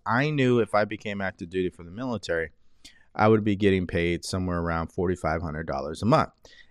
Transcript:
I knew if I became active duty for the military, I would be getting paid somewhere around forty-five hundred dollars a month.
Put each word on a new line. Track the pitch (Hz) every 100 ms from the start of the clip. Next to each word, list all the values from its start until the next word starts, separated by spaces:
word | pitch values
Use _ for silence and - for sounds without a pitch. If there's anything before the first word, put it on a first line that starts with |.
| 104
I | 117 151
knew | 147 127 120
if | 104 104
I |
became | 104 110 107 98
active | 95 - 87
duty | 92 90
for | -
the | 85
military, | 98 131 107 - 82 80 - - - - - _ -
I | 107
would | 110 107
be | 98
getting | 101 95 90
paid | 90 85 82 -
somewhere | 95 90 85
around | 85 82 82
forty-five | - 90 87 80 82
hundred | 82 76 78
dollars | 67 71 80
a | 104
month. | 147 - _ - - -